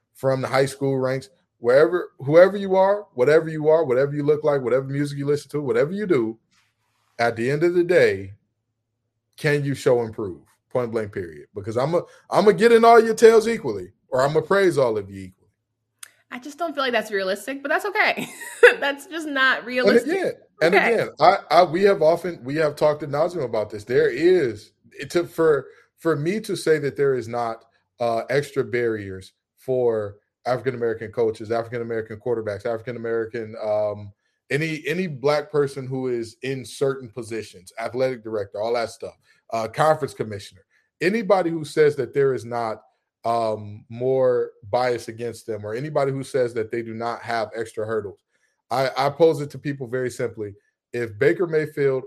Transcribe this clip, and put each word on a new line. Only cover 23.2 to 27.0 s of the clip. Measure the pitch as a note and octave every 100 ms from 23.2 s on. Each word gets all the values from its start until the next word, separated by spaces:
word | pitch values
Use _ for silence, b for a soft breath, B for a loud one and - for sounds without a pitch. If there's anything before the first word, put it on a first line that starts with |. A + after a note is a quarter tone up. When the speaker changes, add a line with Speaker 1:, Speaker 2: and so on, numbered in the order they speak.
| E3+ F3
Speaker 1:
about | B2 G#2+ G#2+
this. | G#2
There | - C3 D#3
is, | B2 E3+ F#3 C3 G2+ - _ _
it | - C#3
took | F3 E3+
for, | - D#3+ C#3+ B B B _
for | E3 D3
me | D#3+ G#3+
to | G#3+ F3+
say | D#3+ D#3
that | C#3
there | B2+